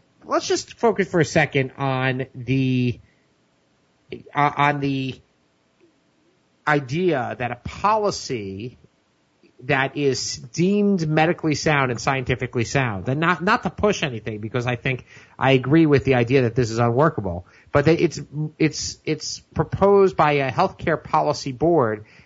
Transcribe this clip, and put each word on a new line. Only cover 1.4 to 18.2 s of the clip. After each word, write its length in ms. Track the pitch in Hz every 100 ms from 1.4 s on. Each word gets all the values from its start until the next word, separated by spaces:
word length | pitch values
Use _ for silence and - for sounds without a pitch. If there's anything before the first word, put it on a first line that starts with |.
| 143 139 131 -
on 480 | 139 131 131 127 127
the, 640 | 131 117 135 131 127 123 - _ _ _ _ _ _ _ _ _ _ _ 120 -
uh, 180 | 147 143 -
on 240 | 143 143
the 400 | 139 135 131 - _ _ _ _ _ _ _ _ _ _ _ _ _ _ -
idea 720 | 151 127 156 185 139 113 113
that 140 | 120
a 40 | 120
policy 1200 | - - 202 220 208 - - 120 98 95 123 - _ _ _ _ _ _ _ _
that 320 | 127 135 135 147
is 400 | 143 123 - -
deemed 720 | 135 - 180 208 202 190 156
medically 460 | 156 160 170 165
sound 360 | 139 160 143 131
and 100 | 117
scientifically 640 | 147 135 127 127 127 123
sound. 440 | 110 139 123 98 101
And 120 | 143
not, 220 | 165 165
not 200 | 185 240
to 80 | 185
push 320 | - 208 190
anything, 380 | 151 113 117 107
because 260 | 107 127 117
I 100 | 120
think 300 | 135 127 - - - -
I 140 | 131
agree 340 | 135 131 165 156
with 180 | 135
the 100 | 135
idea 280 | 131 117 135
that 120 | 120
this 160 | 131 113
is 80 | 113
unworkable, 680 | 120 120 160 - 95 87 - - _
but 120 | 143
that 160 | 143 165
it's, 200 | 170 147